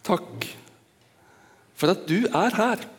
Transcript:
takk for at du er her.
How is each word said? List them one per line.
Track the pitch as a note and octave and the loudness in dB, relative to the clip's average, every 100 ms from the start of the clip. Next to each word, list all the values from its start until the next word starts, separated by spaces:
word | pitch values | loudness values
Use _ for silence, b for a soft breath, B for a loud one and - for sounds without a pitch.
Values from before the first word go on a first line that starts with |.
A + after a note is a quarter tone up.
| - | 0
takk | E3+ - A2+ - - - _ _ _ b b b b b b b - | -2 -2 -12 -12 -12 -20 _ _ _ b b b b b b b 0
for | D3+ | 2
at | G3 - | 2 0
du | F3 B3 | 0 2
er | - A3 | 2 2
her. | A#3 A#3 A3 - | 2 0 0 -6